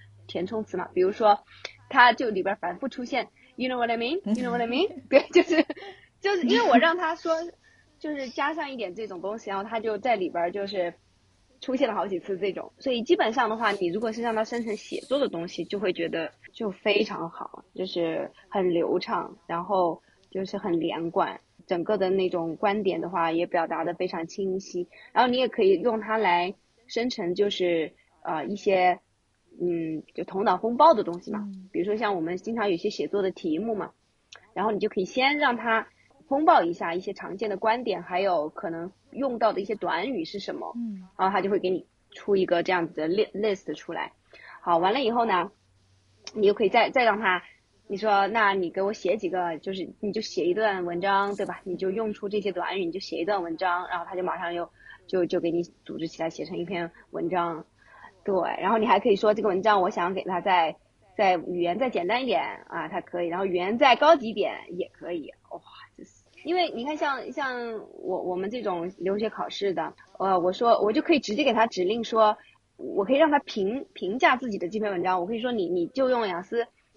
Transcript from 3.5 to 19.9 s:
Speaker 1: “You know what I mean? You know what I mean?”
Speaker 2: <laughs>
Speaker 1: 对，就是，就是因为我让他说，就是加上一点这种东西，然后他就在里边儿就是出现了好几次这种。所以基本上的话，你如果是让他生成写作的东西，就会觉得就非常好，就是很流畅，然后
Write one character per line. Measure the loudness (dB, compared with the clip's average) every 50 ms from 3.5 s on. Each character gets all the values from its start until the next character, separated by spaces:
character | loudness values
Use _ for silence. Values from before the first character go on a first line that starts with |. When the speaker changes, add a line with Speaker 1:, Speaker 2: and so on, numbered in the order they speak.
| -8
Speaker 1:
“You | -4 -4 -2
know | 0 0
what | 0 0
I | 0 0
mean? | -2 -2 -2 -4 -2
You | -2 -2 0 0 -2
know |
what | 0 0
I | 0 0
mean?” | 2 0 0 0 -2 -8
Speaker 2:
<laughs> | -4 4
Speaker 1:
对， | 4 4 4 8 6
就 | 6
是， | 6 6 4 2 2 2 0 -12 -12 -16 -16 -18 -20 _ _ _
就 | -2 0 0
是 | 2 2
因 | 4 4 4
为 | 6 8
我 | 6 8
让 | 6 6 2
他 | 2 0 -2 -4
说， | -4 -2 -2 -2 -2 -2 -8 -12 _ _ _ _ _ _ _ _ _
就 | -6 -6 -6
是 | -4 -6 -8
加 | -4 -2 -2 -2 -2
上 | -4 -6 -8
一 | -6 -8
点 | -8 -8 -8
这 | -8 -10 -10
种 | -10 -8
东 | -6 -6 -8 -6
西， | -8 -6
然 | -6 -6
后 | -6 -4
他 | -6 -4
就 | -4 -4 -4 -2
在 | 0 0 0
里 | 2 0 -2
边 | -2 -2 -2
儿 | -2
就 | -2 -4 -6 -4
是 | -2 -2 -2 -2 -4 _ _ _ _ _ _ _ _ _ _ _ _ -14
出 | -8 -4 0
现 | 0 0 0
了 | 0
好 | -2 -4 -4
几 | -4 -6
次 | -6 -6 -8 -4
这 | -4 -6 -6
种。 | -6 -10 -14 _ _
所 | -4 -4 -2
以 | -2
基 | 2 2 2
本 | 2 2 -2 0
上 | 0 0 -2
的 | -2 0
话， | 0 -2
你 | 0 0 -2 -2
如 | -2 -2
果 | -4 -4
是 | -4 -4
让 | -4 -2 -2
他 | -2 -2
生 | -2 -4 -6 -4
成 | -4 -6 -8
写 | -8 -10 -10 -10
作 | -6 -2 -2 0
的 | 0 -2
东 | -2 -6 -8 -8
西， | -8 -8 -8
就 | -6 -6 -4
会 | -2 -2
觉 | -2 -2 -4 -4
得 | -4 -4 -6 -6 -10 _ -20 -20 -12
就 | -8 -6 -6
非 | -6 -4 0 2 2 2 2
常 | 0 -2 -8 -8 -8
好， | -8 -12 -14 -14 -14 -18 -20 _ -10
就 | -8 -8 -4
是 | -2 -2 -2 0 -2 -4 -6 -8 -10 -18 -16 -6
很 | -2 0 0 2 2
流 | 2 2 2 0 0
畅， | 0 -2 -4 -4 -4 -6 -12 -16 _ -8
然 | -6 -6 -4
后 | 0 0 2 2 2